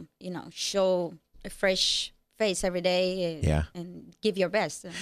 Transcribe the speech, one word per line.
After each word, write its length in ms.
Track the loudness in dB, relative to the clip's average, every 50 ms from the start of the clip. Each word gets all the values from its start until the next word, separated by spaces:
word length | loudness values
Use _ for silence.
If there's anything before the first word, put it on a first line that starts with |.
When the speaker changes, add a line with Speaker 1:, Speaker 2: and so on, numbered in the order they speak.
| -10 -16 _ -14
Speaker 1:
you 120 | -12 -10
know, 140 | -10 -10 -12 -12
show 600 | -8 -6 -6 -2 2 2 4 4 4 2 0 -2 -6 -12 _ _ -18 -16 -14
a 40 | -14
fresh 640 | -6 0 2 2 4 4 2 2 2 0 -2 -6 -8 _ _ _ _
face 260 | 0 0 0 0 0 0
every 180 | 0 0 2
day 540 | 2 2 4 4 2 2 0 0 -2 -2 -2
and, 80 | 0 2
Speaker 2:
Yeah. 200 | 2 2 2 0 -2 -6
Speaker 1:
and 400 | -10 -12 -12 -12 -16 -18 -20 -8 _ 0
give 120 | 0 2
your 140 | 2 2 2
best. 340 | 2 0 0 -2 -4 -8 -12 -12 -12 -10